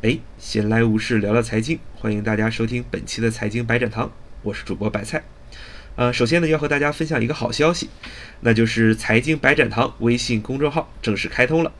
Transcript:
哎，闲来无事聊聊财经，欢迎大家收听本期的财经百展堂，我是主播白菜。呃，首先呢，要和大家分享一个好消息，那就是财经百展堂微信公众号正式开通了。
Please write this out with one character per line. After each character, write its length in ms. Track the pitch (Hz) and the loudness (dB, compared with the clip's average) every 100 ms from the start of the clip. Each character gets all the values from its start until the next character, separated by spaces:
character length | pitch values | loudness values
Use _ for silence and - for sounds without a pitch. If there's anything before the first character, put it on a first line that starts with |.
哎， 160 | 113 - - - | 2 0 -4 -16
闲 300 | - 107 104 | -4 -2 2
来 160 | 113 | 4
无 140 | 117 107 | 4 2
事 200 | 104 113 | 2 0
聊 140 | 101 | 4
聊 100 | 113 | 2
财 180 | 117 110 | 2 -2
经， 180 | 117 165 - - | -2 -4 -6 -8
欢 160 | 110 | -4
迎 100 | 104 | -2
大 140 | 104 107 | -2 0
家 120 | 110 | 0
收 180 | 113 117 | 0 -2
听 180 | 123 120 | -4 -6
本 140 | - | -8
期 160 | - - | -8 -2
的 100 | 113 | -2
财 180 | 110 107 | 0 -4
经 180 | 113 117 | -4 0
百 120 | 113 | 0
展 120 | 120 | 0
堂， 220 | 110 151 - - - | -2 -6 -6 -18 -10
我 120 | 107 | -8
是 80 | 101 | -8
主 100 | - | -8
播 140 | 92 104 | -4 -2
白 140 | 104 | -4
菜。 220 | 98 156 - - - - - - - - | -4 -6 -8 -20 -20 -18 -16 -16 -14 -2
呃， 160 | 123 | 0
首 120 | 123 | 2
先 160 | 120 170 | 2 4
呢， 60 | 165 | 4
要 100 | 156 | 2
和 120 | 147 | 2
大 100 | 143 | 0
家 140 | 147 | 0
分 140 | 147 160 | 0 -2
享 140 | 147 | 0
一 40 | 117 | 0
个 80 | |
好 160 | 131 - | -2 -4
消 220 | 117 151 | 2 2
息， 160 | 170 - - - - - - | 2 -6 -12 -16 -16 -18 -2
那 140 | 117 | 2
就 100 | 113 | 4
是 300 | 113 113 113 | 4 4 4
财 240 | 110 - 113 | 4 4 2
经 180 | 131 151 | 4 2
百 180 | 135 | 4
展 140 | 147 123 | 4 2
堂 260 | 110 127 - | 2 0 0
微 180 | 117 120 | 0 0
信 240 | - 117 | 0 -2
公 180 | 107 135 | -2 -2
众 120 | 147 | 0
号 220 | 151 - - | 0 -4 -6
正 140 | - 101 | -2 -2
式 120 | - | -2
开 180 | - 127 | 0 2
通 180 | 160 | 4
了。 80 | 165 | 0